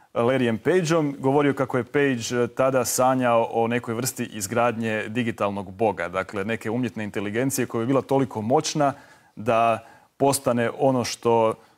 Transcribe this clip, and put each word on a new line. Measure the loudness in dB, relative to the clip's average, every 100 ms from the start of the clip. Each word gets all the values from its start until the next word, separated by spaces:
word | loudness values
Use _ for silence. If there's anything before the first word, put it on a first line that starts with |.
| _
Larryjem | -2 0 2 0 0
Pageom, | 0 0 2 0 0 -2
govorio | 2 4 2
kako | 2 0 -2
je |
Page, | -2 0 2 0 -2 -2
e, | -2
tada | 2 2 2
sanjao | 0 2 2 2 2 2 2
o | 0 0
nekoj | 0 -2
vrsti | -4 -4 -6
izgradnje | -8 -8 -4 0 2 0 -2 -4 -4
digitalnog | -4 -4 -2 -2 -4 -8
boga, | -2 -2 0 -4
dakle | -4 -4 -6
neke | -6 -6 -4
umjetne | -4 -4 -6
inteligencije | -8 -6 -4 -2 -2 -2 -2
koja | -2
je | 0
bila | 0
toliko | 2 0 0 -4
moćna | 0 0 0 0 0 -2 -12 -20 _ -8
da | 0 2 2 0 -4 -20 _ _
postane | 0 2 0 0 0 2
ono | 2 2
što | -2 -2 2 4 2 0 -10